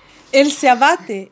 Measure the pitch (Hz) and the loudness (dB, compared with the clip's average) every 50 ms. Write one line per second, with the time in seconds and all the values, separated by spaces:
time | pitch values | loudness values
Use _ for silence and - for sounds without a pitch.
0 | _ _ _ - - - - 269 285 294 - - 294 262 247 226 269 302 349 349 | _ _ _ -20 -12 -2 0 2 2 0 0 -2 0 0 2 2 2 0 0 -2
1 | - - 208 196 190 - | -6 -12 -12 -12 -12 -16